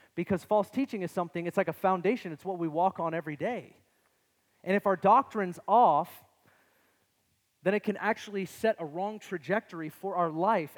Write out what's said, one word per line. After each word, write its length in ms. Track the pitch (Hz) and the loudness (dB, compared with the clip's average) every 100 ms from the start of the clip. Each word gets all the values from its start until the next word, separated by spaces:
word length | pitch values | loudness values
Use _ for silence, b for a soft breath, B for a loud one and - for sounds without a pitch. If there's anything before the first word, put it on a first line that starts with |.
| b | b
because 280 | - 180 190 | -8 -2 -4
false 280 | - 214 196 | 0 0 0
teaching 320 | 247 277 214 | -2 -4 -4
is 80 | 175 | -4
something, 360 | - 175 175 170 | -4 -4 -4 -2
it's 120 | 196 | 0
like 100 | 180 | -2
a 60 | |
foundation. 580 | 156 190 185 190 254 180 | 0 0 2 0 -2 -4
It's 140 | 151 185 | -10 -8
what 120 | 180 | -4
we 80 | 165 | -2
walk 320 | 156 185 180 | 2 0 0
on 140 | 165 | -4
every 240 | 160 160 143 | -4 -6 -6
day. 400 | 180 233 127 - _ _ _ _ _ _ _ _ | -6 -6 -10 -20 _ _ _ _ _ _ _ _
And 100 | 170 | -2
if 120 | 196 202 | 0 2
our 100 | 185 | 2
doctrine's 640 | 196 240 - 220 185 170 - | 6 6 4 -4 -4 -6 2
off, 400 | 220 220 147 180 - _ _ b b b b b b b _ _ _ _ _ | 6 6 4 0 -10 _ _ b b b b b b b _ _ _ _ _
then 120 | 185 | 0
it 80 | 208 | 0
can 140 | 214 196 | -2 -4
actually 480 | 202 220 - 202 | -2 -4 -6 -8
set 320 | 185 - 220 - | -8 -2 0 0
a 60 | |
wrong 340 | 160 160 202 214 | -4 -6 -6 -8
trajectory 720 | - 185 131 208 - 170 156 | -10 -10 -2 -2 -2 -10 -12
for 260 | - 190 | -8 -6
our 160 | 180 170 | -2 -2
life 400 | 160 190 220 147 | 0 2 2 -2